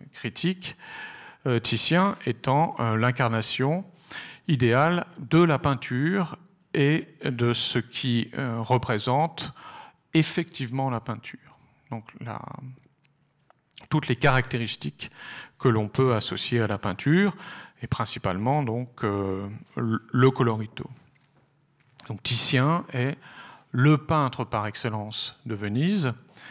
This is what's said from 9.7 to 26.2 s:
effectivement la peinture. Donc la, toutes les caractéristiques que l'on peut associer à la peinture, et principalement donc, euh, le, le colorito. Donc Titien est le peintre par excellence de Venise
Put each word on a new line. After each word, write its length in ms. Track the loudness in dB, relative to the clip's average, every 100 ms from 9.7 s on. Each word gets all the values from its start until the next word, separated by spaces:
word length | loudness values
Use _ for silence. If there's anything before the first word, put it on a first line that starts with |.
| -18 -20 _ _
effectivement 760 | 2 2 0 -4 -6 -6 -2 -2
la 100 | -2
peinture. 580 | -4 -8 -10 -18 -20 -20 _ _ _
Donc 220 | -12 -12 -14
la, 220 | -10 -10 -12 -14 -14 -18 _ _ _ _ _ _ _ _ _ -20 -2
toutes 200 | -2 0
les 80 | 2
caractéristiques 920 | 4 4 2 -4 -4 -4 -6 -10 -16 -16 -16 -16 -18 _
que 120 | 2
l'on 180 | 2 2
peut 260 | 2 2
associer 460 | 2 0 -4 -2 0
à 60 | 0
la 100 | 0
peinture, 580 | -2 -2 2 4 4 0 -12 -16 -18 _
et 40 | -6
principalement 760 | -2 -2 -2 -2 0 0 0
donc, 420 | 0 -4 -6 -4
euh, 440 | -2 0 -2 -4 -6 -12 -12 -4
le, 300 | -2 -2 0
le 180 | 4 4
colorito. 580 | 4 0 0 -6 -10 -14 -16 _ _ _ _ _ _ _ _ _ -20 -12
Donc 140 | -8
Titien 640 | -2 2 4 4 4 0 -2
est 240 | -4 -4 -4 -12 -20 -20 -20 _
le 260 | 2 6 4
peintre 460 | 4 0 0 -2
par 240 | -4 -2 -2
excellence 720 | -4 -4 -4 -6 -6 -8 -8 -8
de 80 | -6
Venise 580 | -2 0 0 0 0 -4